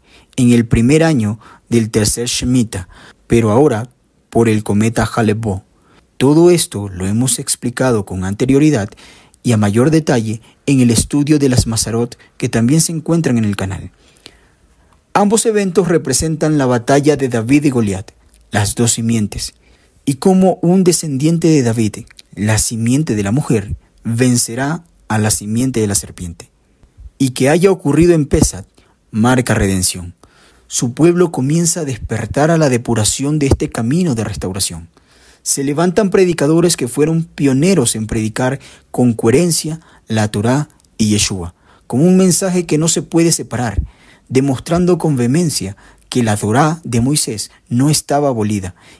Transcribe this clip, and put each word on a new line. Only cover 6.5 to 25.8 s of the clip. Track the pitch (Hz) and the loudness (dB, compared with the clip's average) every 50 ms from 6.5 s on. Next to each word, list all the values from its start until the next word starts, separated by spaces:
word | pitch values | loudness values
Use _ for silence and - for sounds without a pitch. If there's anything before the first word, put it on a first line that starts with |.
esto | 175 165 - - - 101 101 | 4 4 0 -4 -6 -8 -8
lo | 101 92 87 92 | -8 -8 -6 -4
hemos | 95 104 113 131 127 - - | -2 0 0 0 0 -2 -4
explicado | 135 - - - - 123 120 - 131 131 117 107 98 | -4 -6 -6 -6 -6 -6 -4 -2 0 0 0 -2 -2
con | - 92 92 92 | -6 -6 -6 -6
anterioridad | 95 104 - 131 127 135 139 156 156 143 110 98 - - - - - - - _ _ _ _ | -4 -4 -2 0 2 4 4 4 2 2 0 -2 -6 -10 -16 -20 -20 -20 -20 _ _ _ _
y | - 123 117 | -2 0 0
a | |
mayor | 107 104 101 101 117 131 156 | 2 2 2 2 2 2 4
detalle | 156 160 151 - 139 120 110 110 107 110 - - _ _ _ | 2 2 2 0 0 0 -2 -4 -6 -8 -12 -18 _ _ _
en | 147 139 131 | 0 2 4
el | 123 120 | 4 4
estudio | 113 110 - - - 143 147 143 156 147 | 2 0 -2 -2 -2 0 2 2 2 2
de | 139 135 | 2 2
las | 123 123 - | 2 0 0
Mazarot | 117 110 110 - 110 113 113 120 120 - - - _ _ | -2 -2 -4 -4 -4 -4 -4 -4 -6 -8 -14 -20 _ _
que | - 127 | -8 -6
también | 120 - 113 113 120 151 165 | -4 0 0 2 2 2 2
se | 160 - | 0 -2
encuentran | 170 156 143 160 165 170 160 135 123 117 | -4 -6 -4 -2 0 0 0 0 0 0
en | 110 | 0
el | 104 101 | -2 -4
canal. | - 95 95 95 85 90 - _ _ _ _ _ _ - - _ _ _ _ _ _ _ _ _ _ _ _ _ _ _ _ - | -4 -6 -8 -8 -10 -12 -16 _ _ _ _ _ _ -20 -20 _ _ _ _ _ _ _ _ _ _ _ _ _ _ _ _ -2
Ambos | 185 208 202 233 220 - | 0 2 2 2 0 0
eventos | 233 214 208 202 185 160 214 175 | 0 0 0 -2 0 0 0 2
representan | - 170 156 135 - 131 - 165 160 160 151 170 156 156 | 2 2 0 0 -2 -2 -2 -2 -2 -2 -2 0 0 2
la | 147 135 | 2 2
batalla | 123 123 117 113 - 139 143 135 151 147 | 2 0 0 2 2 2 4 4 2 2
de | 135 139 | 2 0
David | 127 123 117 110 120 139 147 147 | -2 -2 -2 0 2 2 2 2
y | 147 | 2
Goliat, | 123 120 113 101 92 92 - - - _ _ _ _ _ _ _ | 0 0 0 -2 -2 -6 -8 -12 -20 _ _ _ _ _ _ _
las | - 107 104 98 - | -4 -2 -2 -2 -2
dos | - 117 113 - | 0 0 0 0
simientes, | 120 113 113 117 113 104 98 - - - - - _ _ _ _ _ _ _ _ _ _ | -2 -2 -2 0 0 -2 -4 -6 -8 -12 -12 -14 _ _ _ _ _ _ _ _ _ _
y | - 135 | -4 -4
cómo | - - 196 190 185 190 185 - - | 0 2 2 4 4 4 2 2 2
un | - 170 185 190 180 | 2 2 2 4 4
descendiente | 175 165 - - 156 135 127 143 160 170 165 170 | 2 2 0 -2 -4 -4 -2 0 0 0 2 2
de | 160 156 143 123 | 4 4 4 2
David, | 117 113 120 110 101 - - - - _ - - _ - | 0 0 0 -2 -2 -4 -8 -16 -20 _ -20 -20 _ -8
la | - 101 107 107 107 | -4 -2 0 0 0
simiente | - - 117 110 113 117 127 143 156 147 113 | -2 -2 -4 -2 0 0 0 0 0 0 -2
de | 104 98 | -2 -2
la | 98 | 0
mujer, | 110 147 147 - 127 104 98 110 - - _ _ _ _ - | -2 -2 0 0 -2 -2 -2 -4 -10 -12 _ _ _ _ -8
vencerá | 113 117 117 127 127 123 120 - - 113 123 135 143 165 175 - _ _ _ _ | -4 -2 0 2 2 2 0 0 -2 -4 -4 -4 -4 -4 -6 -10 _ _ _ _
a | - 110 | -4 -2
la | 107 107 110 | 0 0 0
simiente | - - 104 104 110 117 131 131 123 | -2 -4 -4 -4 -2 -2 -2 -2 0
de | 117 | -2